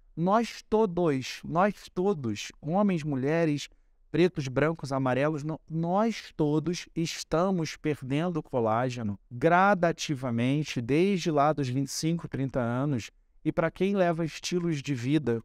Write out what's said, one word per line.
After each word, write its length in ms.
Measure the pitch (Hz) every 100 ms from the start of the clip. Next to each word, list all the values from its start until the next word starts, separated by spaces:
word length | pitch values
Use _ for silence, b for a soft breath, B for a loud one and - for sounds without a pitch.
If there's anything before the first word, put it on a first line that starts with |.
| _
nós 480 | - 180 220 220 - -
todos, 680 | 220 220 170 170 131 120 -
nós 460 | 135 160 202 - -
todos, 580 | 180 196 160 117 101 - -
homens, 400 | 143 190 208 170
mulheres, 680 | 151 131 139 165 160 147 - - _ _ _
pretos, 380 | 156 175 - 135
brancos, 420 | 127 151 165 135
amarelos, 500 | 135 131 123 151 151
no-, 180 | 151 156 -
nós 640 | 160 170 196 226 - - -
todos 520 | 151 156 165 175 -
estamos 840 | - 165 - - 160 190 180 156 -
perdendo 640 | 151 143 127 143 180 160
colágeno 720 | - 127 110 113 131 123 151 196 _
gradativamente 1500 | 120 165 175 202 190 170 160 - 131 131 117 123 147 151 131
desde 500 | 117 151 196 185 170
lá 220 | 147 147
dos 160 | 151 127
vinte 180 | 131 135
e 40 |
cinco, 360 | - 160 165 -
trinta 320 | 131 135 135
anos. 500 | 117 123 147 123 - _ _ _
E 100 | 156
pra 180 | 175 165
quem 240 | - 190 202
leva 300 | 175 165 160
estilos 580 | - - 175 170 147
de 100 | 139
vida 480 | 127 127 151 120 117